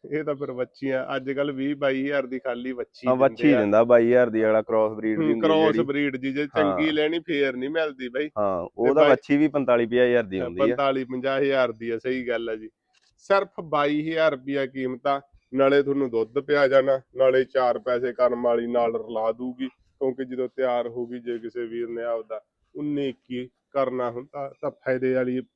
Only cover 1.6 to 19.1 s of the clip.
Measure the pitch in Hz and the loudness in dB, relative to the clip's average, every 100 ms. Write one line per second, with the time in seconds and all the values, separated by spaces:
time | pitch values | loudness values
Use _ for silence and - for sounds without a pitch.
1.6 | 135 143 139 135 139 143 131 127 131 120 | -4 -2 -2 -2 -2 -2 -2 -6 -6 -6
2.6 | 127 123 113 - 123 127 135 113 147 135 | -6 -8 -10 -6 0 4 2 4 4 4
3.6 | 104 104 117 120 117 123 123 110 110 110 | 4 4 8 6 6 4 4 2 2 2
4.6 | 107 110 110 110 110 107 160 - 160 156 | 2 2 2 0 -2 0 0 2 2 4
5.6 | 156 113 120 139 143 131 135 135 147 120 | 4 2 0 0 -2 -2 -6 -4 -4 0
6.6 | 101 95 156 151 151 165 160 151 139 123 | 0 0 0 0 0 -2 -4 -2 0 -2
7.6 | 131 165 156 131 127 127 151 110 101 92 | -4 -2 -4 -6 -8 -6 -6 -2 -2 -2
8.6 | 85 - 123 139 147 131 - 143 151 143 | -6 0 2 4 4 4 2 2 2 0
9.6 | 127 120 117 123 123 120 107 95 123 - | 2 2 2 2 4 2 0 -4 -4 0
10.6 | 139 123 139 135 123 127 131 135 143 135 | 0 2 0 -2 -4 -6 -4 0 0 2
11.6 | 123 110 117 113 131 131 120 117 117 110 | 0 -2 -6 -4 -4 -4 -4 -4 -4 -8
12.6 | 110 _ _ _ _ _ - 196 196 - | -12 _ _ _ _ _ 0 0 0 -10
13.6 | 170 147 147 151 156 160 160 139 131 139 | -4 0 0 0 -2 0 0 0 -4 -4
14.6 | 135 135 127 123 143 139 - _ _ 131 | -4 -4 -6 -4 -2 -4 -6 _ _ 2
15.6 | 135 143 139 139 135 113 110 127 143 147 | 4 6 4 0 0 0 -2 -4 0 2
16.6 | 135 135 135 131 _ 123 131 131 127 135 | 4 4 4 0 _ 2 4 4 2 0
17.6 | 123 117 110 123 123 120 123 120 120 120 | 0 0 -2 -2 -2 0 0 2 0 0
18.6 | 117 120 117 113 110 | 0 0 0 -2 -6